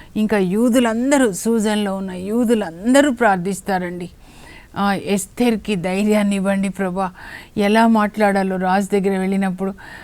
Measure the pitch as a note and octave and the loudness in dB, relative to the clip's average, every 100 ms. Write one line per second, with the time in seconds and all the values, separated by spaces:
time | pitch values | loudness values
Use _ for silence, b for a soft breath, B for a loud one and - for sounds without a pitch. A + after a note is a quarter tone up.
0 | B G#3 G#3+ G#3+ F3+ G#3 B3 B3+ A#3 A3 | B -4 0 2 2 2 2 4 2 0
1 | C4 C#4+ A#3+ F3+ A3+ A#3 G#3 G#3 G3+ G3 | 2 2 2 0 0 0 0 0 -2 -4
2 | F#3+ F3+ F#3+ A#3 A3+ A3+ F3+ E3 A3 C#4 | -6 -8 -4 0 2 0 -2 -4 2 4
3 | D4 A#3 A3+ F3+ F#3 F#3 - F#3 F3+ F3+ | 4 2 2 2 -2 -6 -4 -4 -4 -8
4 | F3 - B B B B B - G3+ F#3+ | -12 -16 B B B B B -4 -2 -2
5 | E3+ G3+ - - B3 A3 - G3 F3+ F#3+ | -2 -4 -4 -2 0 0 -2 -4 -2 -2
6 | G#3+ G#3 G3+ G3 G3 G3 G3 F#3+ F#3 F#3 | 2 2 2 0 0 0 -2 -2 -4 -4
7 | F#3 B B B B A3 G3+ A3 A3+ A3 | -6 B B B B -2 2 4 4 4
8 | G#3 G#3+ G3+ G3 F#3+ F#3 F#3 G3 G3 G3+ | 0 2 2 2 0 -2 0 0 0 0
9 | G3 F#3+ F#3+ G3 F#3+ F#3 F#3+ F#3+ B B | 0 0 0 0 -2 -2 -6 -6 B B